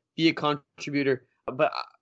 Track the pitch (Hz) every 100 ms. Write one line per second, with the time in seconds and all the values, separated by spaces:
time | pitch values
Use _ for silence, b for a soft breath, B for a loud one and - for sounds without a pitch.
0 | _ - 160 156 151 147 - - - 143
1 | 139 127 - _ - 127 151 - - _